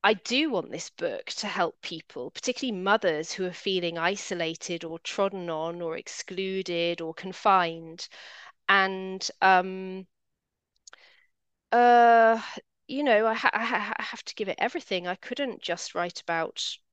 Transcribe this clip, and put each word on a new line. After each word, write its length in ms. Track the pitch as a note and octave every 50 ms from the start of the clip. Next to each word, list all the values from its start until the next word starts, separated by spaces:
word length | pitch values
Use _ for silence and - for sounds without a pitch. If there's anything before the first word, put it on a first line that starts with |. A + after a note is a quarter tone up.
| -
I 120 | G3 A3+
do 340 | G3 _ - A#3+ C4 D4+ D#4+
want 220 | B3+ F#3 D#3 -
this 180 | - E3 - -
book 380 | _ - E3+ E3+ - - - - - -
to 100 | - G3+
help 340 | F3 F#3+ F3+ E3 - _
people, 500 | - - F3 D#3+ - _ - D3 B2 A#2+
particularly 480 | _ - - - B3 - - B3+ A3 F#3
mothers 500 | F3+ G3 G3+ A3 - F#3 D#3+ D3+ D#3+ -
who 140 | - - F#3+
are 80 | F3+ F3
feeling 440 | - - G3+ F#3+ F#3 F3 E3+ E3 E3+
isolated 840 | E3 F3 G3+ G3+ - - G3+ F3 E3+ D#3+ E3 - - - F3 E3+ D#3+
or 160 | E3 D#3+ E3
trodden 500 | _ - - - G3+ G3 G3 F#3+ F3 E3+
on 320 | D#3+ D#3 D#3+ E3 E3+ F3
or 160 | F3 E3 D#3+ E3+
excluded 1000 | - - - - - - F#3 F3 F#3+ F#3+ F#3+ F#3+ F#3+ F3+ F3 E3+ E3+ E3+ E3+ E3
or 120 | E3 D#3+ D#3+
confined. 960 | - - F#3+ F#3 - - G#3+ G3 F#3+ F3 E3 E3 E3 E3 E3 D#3+ E3+ - - - - - - - - - - _ _ _ -
And, 640 | G3 G3 F#3+ F#3+ F#3+ F#3+ F#3+ F#3+ F#3+ F#3+ - - - _
um, 680 | - F#3+ F#3+ F#3 F#3 F#3+ F#3 F#3+ F#3+ F#3+ F#3 F#3+ F#3+ _ _ _ _ _ _ _ _ _ _ _ _ _ _ _ _ - - _ _ _ _ _ _ _ _ _ _ _ _ _ _ _
uh, 680 | - A#3 A#3+ A#3+ A#3+ A#3+ A#3+ A#3 A#3 A3+ A3+ A3+ A3+ A3+ A3 - - - - _ _ _ _ _
you 160 | - C4+ D4
know, 220 | C#4+ A3+ G#3 A3
I 80 | A3+ A3
ha-, 180 | A3+ - - -
I 120 | G#3+ A3+
ha-, 280 | A#3 B3 G3 G#3 G3+ - -
I 60 | -
have 200 | - - A3+ -
to 100 | - -
give 120 | - A3 F#3+
it 80 | - -
everything. 480 | - A#3+ - F4 - - G3+ F#3 F3 F3+
I 80 | F#3
couldn't 460 | - - - B3 - C#4+ C4 G#3 -
just 320 | - - E3+ E3+ - - -
write 280 | F#3 F3 F3 - -
about 560 | - - E3+ E3 E3 - - - - - - - _ _